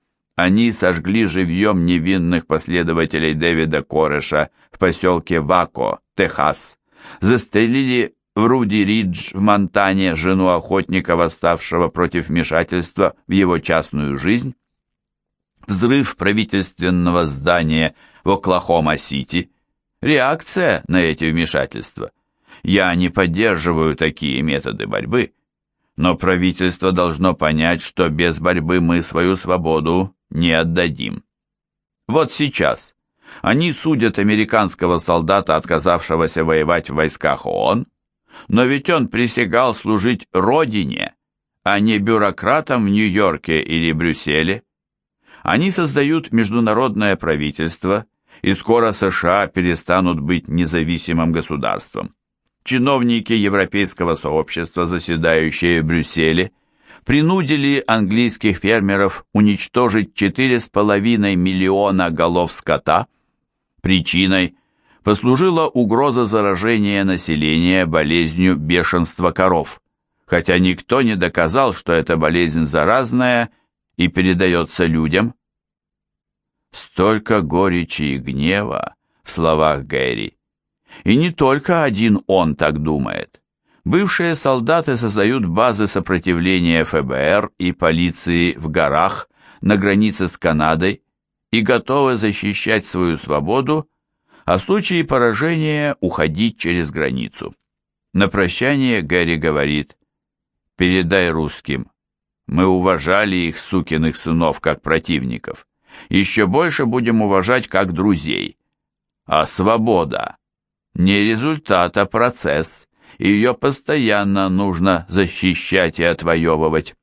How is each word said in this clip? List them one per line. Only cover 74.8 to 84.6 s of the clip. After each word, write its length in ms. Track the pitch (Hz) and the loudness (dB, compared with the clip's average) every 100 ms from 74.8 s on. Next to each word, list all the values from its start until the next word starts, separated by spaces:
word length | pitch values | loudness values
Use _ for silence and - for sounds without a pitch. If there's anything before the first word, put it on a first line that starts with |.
людям. 500 | 85 80 78 87 113 - _ _ _ _ _ _ _ _ _ _ _ _ _ | 0 2 2 0 0 -4 _ _ _ _ _ _ _ _ _ _ _ _ _
Столько 720 | - - - 98 110 107 110 | -18 -8 0 2 2 0 -2
горечи 640 | 78 82 95 87 82 - | 0 0 2 0 -4 -4
и 160 | 73 67 | -4 -4
гнева 760 | 62 67 76 98 104 64 - - _ _ | -6 -4 -2 -2 -2 -6 -8 -12 _ _
в 80 | - | -12
словах 520 | - 80 78 78 71 | -2 0 2 2 0
Гэри. 520 | 67 69 64 55 52 - _ _ _ _ _ - | -4 -4 -2 -4 -8 -12 _ _ _ _ _ -6
И 120 | 87 117 | 0 2
не 140 | 175 | 2
только 520 | 165 135 139 143 170 | 0 2 2 0 0
один 380 | 147 101 113 98 - | 0 2 2 2 2
он 280 | 95 85 71 | 0 0 0
так 260 | 76 76 | 0 0
думает. 580 | 76 76 60 50 50 _ _ _ _ _ | -2 -2 -2 -6 -10 _ _ _ _ _
Бывшие 500 | - 156 196 - 170 | -2 0 0 -2 -2
солдаты 640 | 160 139 131 | -2 0 0